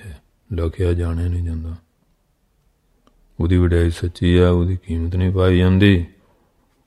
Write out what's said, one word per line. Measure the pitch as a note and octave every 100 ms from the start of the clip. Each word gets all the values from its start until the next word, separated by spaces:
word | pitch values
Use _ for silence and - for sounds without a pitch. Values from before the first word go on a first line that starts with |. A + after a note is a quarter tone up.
| -
ਹੈ, | D2+ _ _ -
ਲਖਿਆ | F2 E2 - F2+
ਜਾਣਿਆ | F2 E2+ E2+ F2
ਨਹੀਂ | F2
ਜਾਂਦਾ। | E2+ D#2+ E2 E2 _ _ _ _ _ _ _ _ _ _ _ _ _ _ _ -
ਉਹਦੀ | F2 F2+
ਵਡਿਆਈ | F2 E2+ E2+
ਸੱਚੀ | E2 F2+ - F2+ F2+
ਹੈ, | F2+
ਉਹਦੀ | F2+ F2 F#2
ਕੀਮਤ | - E2 E2 F2+
ਨਹੀਂ | F#2
ਪਾਈ | F#2 F#2 F2+
ਜਾਂਦੀ। | F#2 F#2 G2+ F#2+ E2 _ _ _ _ _ _ _